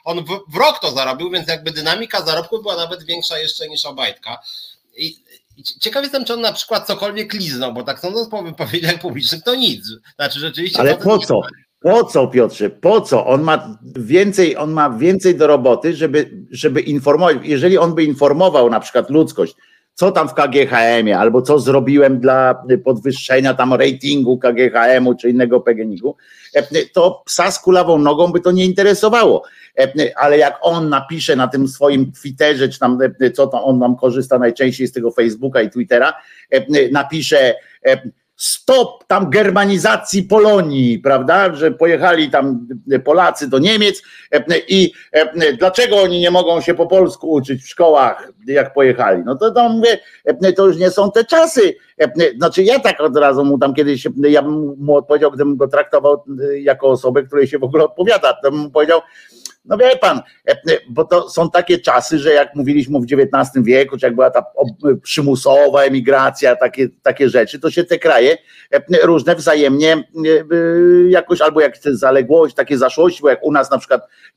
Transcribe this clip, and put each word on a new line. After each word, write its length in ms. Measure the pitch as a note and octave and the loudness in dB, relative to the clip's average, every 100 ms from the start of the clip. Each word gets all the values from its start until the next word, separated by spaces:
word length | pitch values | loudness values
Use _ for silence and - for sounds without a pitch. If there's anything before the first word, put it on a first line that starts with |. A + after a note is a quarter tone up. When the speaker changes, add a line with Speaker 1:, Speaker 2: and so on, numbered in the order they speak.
Speaker 1:
on 200 | D#3+ F3 | -10 -10
w, 280 | D#3 G3+ G3 | -10 -14 -10
w 40 | F3 | -2
rok 220 | D4 - | 0 0
to 120 | D#3+ | -8
zarobił, 400 | C3 C3 C3 F3 | -6 -6 -6 -8
więc 180 | F3+ D3+ | -8 -8
jakby 220 | E3 D#3 | -8 -10
dynamika 520 | D#3 D#3 F3+ A3+ G3+ | -8 -6 -6 -6 -8
zarobku 400 | D#3+ - E3+ A3 | -6 -6 -8 -10
była 140 | G3+ F3 | -8 -8
nawet 280 | E3 F3+ | -10 -12
większa 340 | D#3+ E3+ - D#3+ | -12 -10 -8 -8
jeszcze 300 | D#3 - D3+ | -8 -10 -12
niż 180 | D3 D3 | -10 -10
Obajtka. 540 | C3+ A#2 - A2 B2 - - - _ _ - | -8 -10 -10 -16 -16 -18 -20 -20 _ _ -14
I, 180 | D#3+ - _ _ _ _ | -14 -14 _ _ _ _
i 60 | |
cie-, 180 | - - | -16 -10
ciekaw 220 | A3 C#4 | -8 -8
jestem, 220 | C#4 C4+ | -6 -8
czy 100 | B3 | -8
on 60 | A#3 | -6
na 120 | A3+ | -6
przykład 340 | - - G#3+ - | -6 -8 -10 -8
cokolwiek 480 | G3 G3+ G#3 G#3 | -8 -8 -10 -12
liznął, 380 | G#3+ F3 B2 B2+ | -10 -10 -8 -10
bo 100 | A#2+ | -10
tak 180 | A#2+ C3 | -12 -10
sądząc 280 | F3 G#3+ A3 | -10 -8 -8
po 140 | G#3+ | -12
wypowiedziach 560 | F3 D#3+ C3+ E3+ E3 E3+ | -12 -12 -8 -6 -6 -6
publicznych, 440 | - A2+ - D#3+ | -10 -8 -6 -6
to 120 | A#3+ | -6
nic. 320 | B3+ A3+ A2+ G2+ A2 _ - | -4 -4 -6 -14 -20 _ -10
Znaczy 240 | C#3+ C#3+ | -8 -8
rzeczywiście 400 | D#3 - F3+ - | -10 -8 -8 -2
Speaker 2:
Ale 100 | C3+ | -2
Speaker 1:
facet 140 | D#3 | 0
Speaker 2:
po 120 | F#3 G#3+ | 0 -2
Speaker 1:
nie 100 | - | 0
Speaker 2:
co? 140 | A2 - - _ _ | -4 -4 -16 _ _
Po 240 | E3 A3+ | 0 2
co, 220 | - D3+ B2+ | 2 -2 0
Piotrze? 440 | B2+ A2 - G#2 | 0 0 -2 -8
Po 300 | - E3+ A3 | -2 0 0
co? 260 | - A#2+ - | 0 -2 0
On 160 | C3+ | 0
ma 360 | D#3+ D#3 A2+ G#2+ B2 B2+ | 0 -2 -4 -20 -16 -12
więcej, 600 | A2 E3 G3+ F#3+ E3+ - | 0 2 2 0 0 -2
on 160 | D3+ | -4
ma 180 | D#3 D3 | -2 -2
więcej 440 | A2+ F3 F#3+ F#3 | 0 0 2 0
do 120 | E3+ D3+ | 2 2
roboty, 500 | C#3+ B2 A#2 E3 D#3 | 4 2 0 -2 -2
żeby, 340 | D#3 D3 B2 - - | -2 -2 -4 -10 -18
żeby 300 | B2+ D3+ C3+ | -4 -2 -2
informować. 560 | D#3 C#3+ C#3+ D3+ F3+ C3 | -4 -2 0 2 2 0
Jeżeli 360 | C#3 C#3 F3 F#3 | -2 -2 2 2
on 160 | E3+ | 2
by 100 | E3 | 0
informował 640 | D#3 C3+ C#3+ D3 F#3 D3 A#2+ | -2 2 0 2 2 4 2
na 100 | A2 | 0
przykład 300 | - B2 - | -2 -4 0
ludzkość, 440 | D3+ D#3 - E2+ - _ _ _ | 0 0 -2 -6 -6 _ _ _
co 180 | - F#3 | -2 -2
tam 160 | F#3 D3+ | 0 -2
w 60 | |
K 140 | C#3+ C#3+ | -2 0
G 180 | C#3 C3 | 0 0
H 140 | A#2+ | 2
M-ie 380 | A#2 A#2 G#2+ F#2+ | 2 2 0 2
albo 240 | A2 B2 | 2 2
co 160 | B2+ D3 | 2 0
zrobiłem 600 | B2 C3+ B2 C#3+ C#3 C3+ | 2 0 2 4 4 2
dla 420 | B2+ C3 C3 B2+ B2+ B2 | 2 2 2 0 0 0
podwyższenia 720 | C3 A#2 C3+ B2+ - C3 C3+ | 0 -2 -4 -6 -2 0 0
tam 200 | B2+ B2+ | 0 0
ratingu 640 | B2 C#3 C3 C#3 C#3+ B2 B2+ | 2 0 -2 -4 -2 0 0
K 140 | B2 | 0
G 180 | A#2+ B2+ | 0 0
H 160 | A#2 A#2+ | 2 2
M-u 280 | B2+ B2+ | 2 2
czy 160 | A#2+ A#2+ | 0 0
innego 300 | B2 A#2+ B2 | 0 2 0
P 140 | - | 0
G 80 | A2 | -2
N 100 | A2 | -6
I 40 | F#2 | -8
G-u, 200 | A#2+ - _ _ - | -10 -10 _ _ -4
e, 320 | D3 C#3+ D#3 - | -4 -2 -6 -2
to 360 | F#3 F3+ F#3+ - | 0 0 0 -8
psa 240 | - F3+ | -4 -4
z 80 | F#3 | -2
kulawą 400 | F3+ F#3 E3+ D#3 | 2 2 4 2
nogą 340 | D3 D3+ F3 | 2 2 0
by 80 | F3 | 0
to 120 | F3+ | 0
nie 120 | F#3 | 0
interesowało. 800 | F#3 F#3 G3+ F#3+ G#3+ A#3 G3 F#2+ - - - - | 0 2 0 2 2 2 2 2 -4 -20 -10 -2
E, 340 | C3+ C#3+ C3 - | -2 0 -4 0
ale 220 | C#3+ D3 | 2 4
jak 200 | C#3+ - | 2 0
on 260 | E3+ E3+ D#3 | -2 -2 -2
napisze 480 | C#3 C3+ E3 C#3 C3+ | -2 -4 -8 -2 0
na 120 | B2+ | 0
tym 200 | C3+ C3+ | -2 -4
swoim 440 | - C#3+ C#3 C3+ | 0 0 0 -2
Twitterze, 560 | - C#3+ C3+ D3+ C3+ C3+ | -6 -16 -2 0 0 -2
czy 100 | - | -2
tam, 200 | B2 B2+ C3 - | -2 0 -2 0
e, 100 | B2+ | -2
co 160 | A#2+ C3+ | 0 -2
tam, 140 | A#2+ | 0
on 140 | C3+ B2+ | 0 0
nam 180 | B2 B2 | 0 0
korzysta 420 | C3 B2+ B2+ B2+ | 0 -2 -2 0
najczęściej 480 | A#2+ A#2 C3 A#2+ B2 | 0 0 -4 -2 -6
z 60 | |
tego 180 | B2+ A#2 | -4 -4
Facebooka 520 | A#2 A2+ G#2+ C3+ C3 | -2 -2 -4 -4 -2
i 80 | A2 | -2
Twittera, 420 | B2 A2 B2 C#3 - - - _ | -6 0 0 0 -4 -18 -20 _
e, 400 | C3 C3+ D3 B2 | -2 0 0 0
napisze, 640 | C#3+ C#3 D#3+ C3+ D3 B2+ - - _ - | -2 -4 -6 0 2 2 -2 -10 _ 0
e, 160 | C3 - - _ _ | 0 -4 -20 _ _
stop 640 | - - - C4 A#3 - _ | -8 -4 2 2 2 -6 _
tam 240 | G3 F3 | -2 0
germanizacji 920 | G3+ G3+ G3 G3+ F#3+ G#3+ A3 - G3 | 0 2 0 0 0 0 -2 -2 -4
Polonii, 760 | F#3 G#3+ G#3+ G3+ D#3+ C3+ A#2+ A2+ | 2 4 4 4 0 0 0 0
prawda, 560 | C3+ C3 B2+ F3+ F#3+ | 0 0 2 2 0
że 160 | D3 D#3+ | 0 -2
pojechali 600 | B2 E3 D#3 F3+ E3 D3+ | 0 0 2 2 2 0
tam 380 | C#3+ C#3 A#2+ A#2+ B2 C3 C3 | 0 -2 -6 -8 -16 -4 -2
Polacy 440 | C#3 E3 E3+ - C#3 | 2 2 2 -2 -4
do 100 | C3+ | 0
Niemiec, 440 | F3 A3 G#3 F#3+ - - - | 0 2 0 -2 -14 -20 -4
e, 120 | D3 D3+ E3 - | -4 0 -4 0
i, 240 | F#3+ F3+ - - | 0 0 -2 -2
e, 400 | D3+ - E3+ D#3 | 0 0 0 -2
dlaczego 440 | B2 F#3 - A#3+ G3+ | 2 0 2 0 2
oni 180 | F#3 F3 | 2 0
nie 100 | F3 | 2
mogą 300 | F3+ E3+ E3+ | 2 0 -2
się 140 | - | -2
po 120 | E3+ E3 | -2 2
polsku 460 | F#3+ F3 - D#3+ | 2 2 -2 -4
uczyć 300 | D3+ C3+ C3+ | -2 -2 -8
w 60 | - | -10
szkołach, 640 | - E3+ D3 B2 G2 - _ A2 | 2 4 4 2 -2 -14 _ -4
jak 280 | C#3 - | -2 0
pojechali? 480 | C#3+ C3+ A#2+ A2 F2+ | 2 2 2 0 0
No 120 | F2 C3+ | -2 -2
to, 140 | A3 | 0
to 180 | A#3+ A#3+ | 2 0
mówię, 300 | A3+ A#3 G#3+ - _ | 2 0 0 -6 _
e, 280 | - D#3 F#3+ | -6 0 0
to 140 | F3+ G3 | 4 2
już 100 | D#3+ | 2
nie 140 | F3+ | 0
są 200 | F3+ G3+ | 0 0
te 140 | A#3 | 0
czasy. 500 | A3+ E4 D#4+ C4+ F#3 - _ - | 2 2 2 2 0 0 _ -2
E, 120 | D#3 D#3+ E3 A#2+ | -2 2 0 0
znaczy 260 | E3 F3 | -2 2
ja 180 | F#3+ C4 | 2 2
tak 200 | G3+ F3+ | 0 0
od 160 | D3+ C#3 | 0 2
razu 280 | C#3+ C3+ | 2 2
mu 140 | C#3+ C#3 | 0 0
tam 160 | C#3 | 0
kiedyś, 320 | C3 C#3+ C3 B2 C3 | 0 -2 -2 -6 -2
ja 260 | C#3+ D3 | 2 2
bym 320 | C#3+ D#3 D3 C#3 | 0 -4 -6 -6
mu 180 | C#3+ D3 | 0 0
odpowiedział, 340 | C#3+ D3 D3 | 2 0 0
gdybym 260 | C3+ D3 C3+ | 0 -2 0
go 120 | C#3 | 0
traktował, 560 | C#3+ C#3+ D3 C#3+ C#3+ C3+ C3+ C#3 | -2 0 0 2 0 -4 -8 -6
e, 80 | C#3+ | -2
jako 280 | C#3 C3 C3+ | -2 0 0
osobę, 340 | B2+ B2+ C3 | 0 0 -2
której 260 | C3+ C#3+ C3+ | -2 -2 0
się 100 | C#3+ | -2
w 60 | |
ogóle 200 | C3 D#3 | -2 0
odpowiada, 480 | D3+ - F#3+ G#3+ C3+ - | 0 0 0 2 0 0
to 80 | C#3 | -2
bym 100 | D3+ | -4
mu 100 | D3 | -2
powiedział, 300 | D3+ D#3 E3 - - - _ - _ - | 0 2 0 -2 -20 -20 _ -20 _ -8
no 100 | G#3+ | 2
wie 180 | B3+ C4 | 2 4
pan, 260 | F#3+ C3+ - _ - | 0 0 -6 _ -4
e, 80 | C#3 D#3+ D#3 B2+ | -4 -2 -4 -2
bo 160 | B2 | -4
to 260 | D#3+ F3 - | 0 0 0
są 200 | - E3 | -2 0
takie 280 | F3 F3 F3 | 0 0 0
czasy, 400 | - B2 - D#3+ | 2 0 0 -2
że 140 | D3 | 2
jak 220 | D3 C#3+ | 2 2
mówiliśmy 460 | D3 C3+ D3 B2+ C#3+ | -2 -2 -2 0 -4
w 60 | A#2+ | 0
dziewiętnastym 580 | C#3 C3+ C3+ C3 C3 | 0 2 0 -2 -2
wieku, 340 | A2+ C3 C3+ B2+ | 2 2 2 -2
czy 80 | B2 | -2
jak 80 | |
była 160 | A#2 B2+ | 2 2
ta 140 | A#2+ - | 2 -4
ob-, 460 | - C3 G#2+ D3 C3 | -4 -4 -2 -2 -2
przymusowa 800 | - - C#3 C3+ C#3 C3+ C#3+ C#3 | -4 -4 -2 0 2 4 4 4
emigracja, 760 | C#3 C3+ A#2+ C3+ C3 - C3 B2 | 2 0 0 2 0 0 0 2
takie, 320 | B2+ C3+ B2+ - | -2 -2 -4 -2
takie 260 | C3+ - C3 | -4 0 2
rzeczy, 300 | B2 G#2+ C#3+ | 2 0 -2
to 120 | D3+ | -4
się 140 | F3 | -4
te 140 | F3 E3 | -2 0
kraje, 400 | D#3+ C3 B2+ E3 _ _ _ | 2 4 2 0 _ _ _
e, 100 | C#3 D#3 F3 | -4 0 2
różne 340 | E3 D#3+ B2+ E3+ | 4 2 0 0
wzajemnie, 560 | D#3 D3+ C#3 C#3 D#3 | 0 2 2 2 2
e, 100 | D#3+ - D#3+ D#3 D#3 D#3 E3+ E3 E3+ F3 F3+ F3+ | 0 -4 -6 0 0 2 -2 0 2 4 6 4
jakoś, 320 | F3+ E3 F3 | 2 0 0
albo 200 | D#3 D3+ | 2 2
jak 180 | C#3+ - | 0 0
te 180 | D3 A#2+ | -4 0
zaległości, 600 | C3+ C3+ B2 D#3+ D3+ - | 2 2 2 2 2 0
takie 220 | C3+ C3+ | -4 0
zaszłości, 440 | B2+ D3+ F3 F3 | 0 2 0 2
bo 60 | C#3+ | 0
jak 160 | B2 | 0
u 80 | D#3 | 0
nas 180 | D3 B2 | -2 0
na 80 | C3 | -4
przykład 240 | - C3 - _ _ | -2 -4 -4 _ _